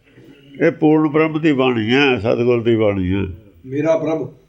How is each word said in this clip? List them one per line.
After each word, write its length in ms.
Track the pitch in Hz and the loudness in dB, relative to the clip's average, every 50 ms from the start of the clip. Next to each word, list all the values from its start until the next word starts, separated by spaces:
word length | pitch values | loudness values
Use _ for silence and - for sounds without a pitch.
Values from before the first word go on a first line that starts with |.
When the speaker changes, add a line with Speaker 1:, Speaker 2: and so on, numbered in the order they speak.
| _ _ _ - - - - - - - - - 147 | _ _ _ -20 -20 -20 -20 -20 -20 -16 -6 -2 -2
Speaker 1:
ਇਹ 40 | 165 | -2
ਪੂਰਨ 380 | - - 160 151 156 156 156 151 | 0 2 2 2 4 4 2 0
ਬ੍ਰਹਮ 320 | 135 156 160 160 156 156 | 0 0 0 0 -2 -2
ਦੀ 120 | 160 160 143 | 0 0 0
ਬਾਣੀ 400 | 127 131 131 123 113 107 113 123 | 2 0 0 0 0 0 0 2
ਹੈ, 260 | 139 147 135 127 107 | 2 2 2 0 0
ਸਤਿਗੁਰ 440 | 95 120 127 120 120 123 123 117 110 | 0 -2 0 0 2 0 0 0 2
ਦੀ 120 | 120 117 | 0 2
ਬਾਣੀ 380 | 110 110 104 101 95 90 90 95 | 2 2 0 0 0 -2 -2 -2
ਹੈ। 120 | 98 95 87 87 - - - _ - - | -4 -4 -6 -10 -16 -20 -20 _ -20 -16
Speaker 2:
ਮੇਰਾ 320 | 131 131 147 151 160 160 | -10 -6 -4 -2 0 0
ਪ੍ਰਭ। 320 | 160 156 156 160 151 127 - - _ _ | 0 -2 -4 -4 -6 -6 -10 -14 _ _